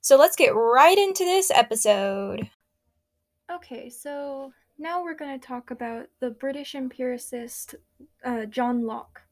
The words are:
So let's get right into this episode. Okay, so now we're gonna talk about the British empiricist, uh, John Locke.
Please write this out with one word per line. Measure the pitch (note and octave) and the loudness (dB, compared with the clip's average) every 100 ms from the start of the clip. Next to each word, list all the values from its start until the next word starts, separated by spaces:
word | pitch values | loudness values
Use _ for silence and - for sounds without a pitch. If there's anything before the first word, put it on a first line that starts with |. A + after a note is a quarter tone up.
So | - C#4 | 6 8
let's | D#4+ - | 6 6
get | C4 | 2
right | G#3 A#3 B3 D#4 G4 | 4 2 6 8 6
into | G4 F#4+ | 2 0
this | F4+ F#4+ F#4+ | 2 2 4
episode. | - A#3 A3 G#3+ G3+ G3 G3 G3 G3 G3+ _ _ _ _ _ _ _ _ _ - | 2 2 0 2 2 2 -4 -6 -8 -10 _ _ _ _ _ _ _ _ _ -14
Okay, | F4 F4 B3 A#3+ | -14 -12 -16 -14
so | A#3+ C#4+ C#4+ C#4+ C4+ C4+ _ _ - | -14 -12 -10 -8 -10 -12 _ _ -14
now | D#4+ F4 | -6 -6
we're | F4 D#4 | -6 -8
gonna | D4 C4+ | -10 -12
talk | - B3 - | -10 -12 -10
about | B3 A#3 A#3 - _ | -10 -10 -10 -14 _
the | B3 | -8
British | A3+ C4+ C#4 C#4+ C#4 | -6 -8 -6 -10 -8
empiricist, | B3+ - B3+ B3 - A#3+ A#3+ - - - _ _ C#4 _ | -10 -6 -6 -6 -10 -12 -12 -14 -16 -18 _ _ -20 _
uh, | B3 A#3 | -8 -6
John | G#3+ A3+ B3 B3 A3+ | -6 -2 -2 0 -4
Locke. | G#3+ - - _ | -8 -14 -20 _